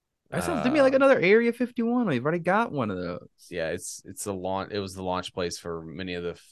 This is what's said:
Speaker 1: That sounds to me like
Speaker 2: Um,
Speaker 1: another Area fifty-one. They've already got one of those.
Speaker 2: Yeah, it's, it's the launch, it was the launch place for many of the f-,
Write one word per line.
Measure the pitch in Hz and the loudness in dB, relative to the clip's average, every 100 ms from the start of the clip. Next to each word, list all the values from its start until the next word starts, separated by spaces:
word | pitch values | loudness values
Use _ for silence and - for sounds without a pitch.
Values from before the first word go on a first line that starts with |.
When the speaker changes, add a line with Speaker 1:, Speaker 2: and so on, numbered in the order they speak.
| _ _ - | _ _ -8
Speaker 1:
That | 175 | -4
sounds | - - | -2 0
to | 254 | 2
me | 311 | 4
like | 269 | 4
Speaker 2:
Um, | 269 | 6
Speaker 1:
another | 269 240 | 6 6
Area | 180 220 233 | 6 6 4
fifty-one. | 233 240 - 233 247 220 | 0 -2 -2 0 2 2
They've | 123 | 2
already | 143 175 | 0 0
got | 170 202 233 | 2 2 0
one | 143 107 | -2 -2
of | 90 | -2
those. | 90 90 - _ - | -4 -6 -12 _ -10
Speaker 2:
Yeah, | 85 80 | -4 -4
it's, | 92 - - | -4 -8 -14
it's | - 101 | -14 -10
the | 104 | -6
launch, | 95 92 95 - | -4 -4 -4 -4
it | 104 | -4
was | 95 | -6
the | 90 | -6
launch | 92 90 - | -4 -4 -4
place | - 87 - | -4 -4 -4
for | 87 85 | -8 -8
many | 80 78 92 | -8 -10 -6
of | 87 | -6
the | 85 | -6
f-, | 80 - | -8 -14